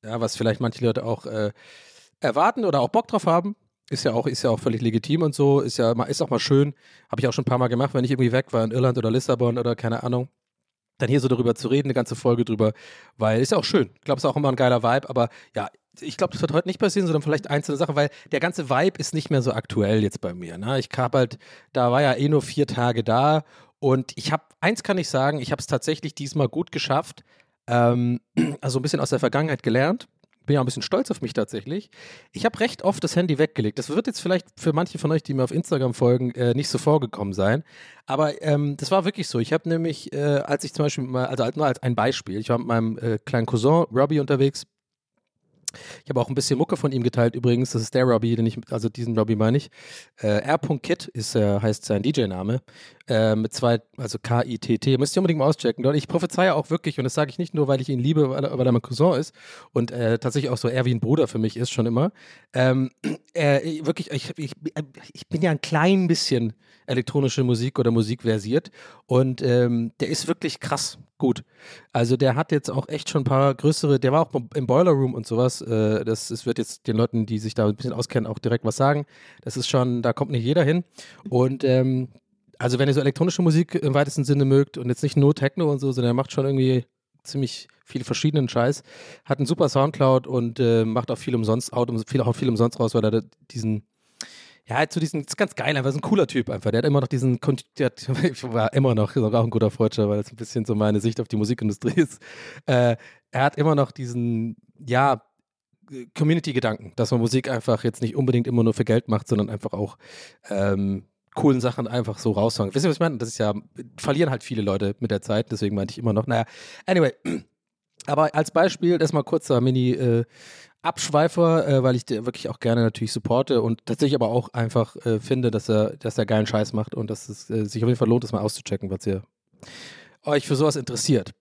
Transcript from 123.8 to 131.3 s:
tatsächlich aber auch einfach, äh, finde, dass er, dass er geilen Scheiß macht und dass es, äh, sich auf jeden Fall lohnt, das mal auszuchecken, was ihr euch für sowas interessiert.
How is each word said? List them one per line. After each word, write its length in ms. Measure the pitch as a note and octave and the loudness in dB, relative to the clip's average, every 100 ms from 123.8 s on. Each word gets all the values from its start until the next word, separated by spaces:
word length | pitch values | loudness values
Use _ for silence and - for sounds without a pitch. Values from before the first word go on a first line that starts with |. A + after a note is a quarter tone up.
| - | -6
tatsächlich 280 | A2+ D3 | 0 2
aber 140 | C3+ A2+ | 2 2
auch 220 | A#2+ A#2+ | 0 -2
einfach, 460 | A#2+ A2+ A#2+ G#2+ - - | -4 0 0 0 -2 -2
äh, 120 | A2 | -2
finde, 320 | - B2+ B2 | 0 0 0
dass 180 | G#2+ - | -2 0
er, 260 | G#2+ G#2+ - | 2 2 -2
dass 220 | A2 - | -6 -4
er 80 | G#2 | 0
geilen 200 | A2 G#2+ | 2 2
Scheiß 280 | G#2+ G#2+ | 0 -2
macht 200 | G#2+ A2 | -4 -4
und 140 | - G#2+ | -6 -6
dass 200 | G#2+ - | -8 -10
es, 180 | G#2+ - | -16 -6
äh, 160 | A2+ | -4
sich 180 | G#2 A2 | -2 0
auf 60 | A2+ | 0
jeden 100 | A#2+ | 2
Fall 100 | A2 | 2
lohnt, 140 | A#2+ | 2
das 100 | G#2 | 0
mal 100 | G#2+ | -4
auszuchecken, 480 | G#2+ - - G2+ F#2+ | -4 -6 -6 -6 -6
was 160 | F#2+ - | -6 -4
ihr 160 | G2 - _ _ _ - - - - - _ | -6 -8 _ _ _ -20 -20 -20 -20 -20 _
euch 220 | - D3 - | -2 -2 0
für 100 | C#3 | 2
sowas 200 | D3+ D3 | 2 0
interessiert. 560 | B2 A#2+ - B2+ F#2 | -6 -6 2 0 0